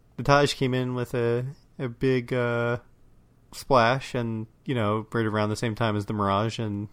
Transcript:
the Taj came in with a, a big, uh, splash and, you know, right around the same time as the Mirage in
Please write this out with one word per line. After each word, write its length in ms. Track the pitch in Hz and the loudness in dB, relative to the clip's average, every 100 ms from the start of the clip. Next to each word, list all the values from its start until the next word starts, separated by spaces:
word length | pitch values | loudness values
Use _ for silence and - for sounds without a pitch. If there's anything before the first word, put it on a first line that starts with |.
| _ - | _ -4
the 60 | |
Taj 300 | 123 143 143 | 4 4 4
came 200 | - 131 | 0 -2
in 200 | 127 127 | 0 -2
with 200 | 123 120 | -4 -4
a, 320 | 123 117 120 131 - - - | -2 0 0 -4 -10 -16 -10
a 100 | 127 | -8
big, 440 | 117 135 131 120 | -2 0 0 0
uh, 440 | 127 120 120 120 120 - - - - _ _ - | -2 0 0 -2 -4 -8 -20 -20 -20 _ _ -20
splash 600 | - - 131 117 131 - | -10 4 6 6 2 -2
and, 320 | 123 117 110 110 _ - | -4 -4 -6 -8 _ -4
you 80 | |
know, 320 | 123 104 110 104 | 0 0 0 -2
right 120 | 117 | -2
around 240 | 110 107 107 | 0 0 0
the 80 | 107 | -2
same 180 | 120 | -2
time 220 | 104 117 104 | 0 0 0
as 80 | 101 | -2
the 60 | |
Mirage 460 | 107 98 98 113 113 | -2 2 2 0 -2
in 300 | 107 101 104 | -6 -6 -6